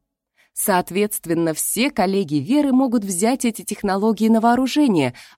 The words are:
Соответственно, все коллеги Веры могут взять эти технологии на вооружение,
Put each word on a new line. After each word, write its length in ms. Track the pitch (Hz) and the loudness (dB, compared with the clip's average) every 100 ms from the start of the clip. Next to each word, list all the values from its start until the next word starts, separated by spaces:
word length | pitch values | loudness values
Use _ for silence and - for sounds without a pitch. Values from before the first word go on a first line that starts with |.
| _ _ _ _ _ | _ _ _ _ _
Соответственно, 1000 | - - 185 180 175 208 - 165 165 165 | -6 -2 0 0 -2 -2 -4 -4 -2 -2
все 380 | 156 - - 277 | -2 -4 -2 -2
коллеги 460 | 285 185 196 170 147 | 0 0 0 -2 -2
Веры 340 | 139 294 294 | 0 0 2
могут 320 | 254 269 233 | 2 2 0
взять 420 | 196 175 220 262 | -4 -2 0 0
эти 180 | 240 214 | -2 -4
технологии 680 | 175 - 202 196 214 214 220 | -10 -6 -2 0 0 2 2
на 120 | 226 | 4
вооружение, 760 | 233 240 262 294 294 180 127 - - | 4 2 0 2 2 2 0 -4 -18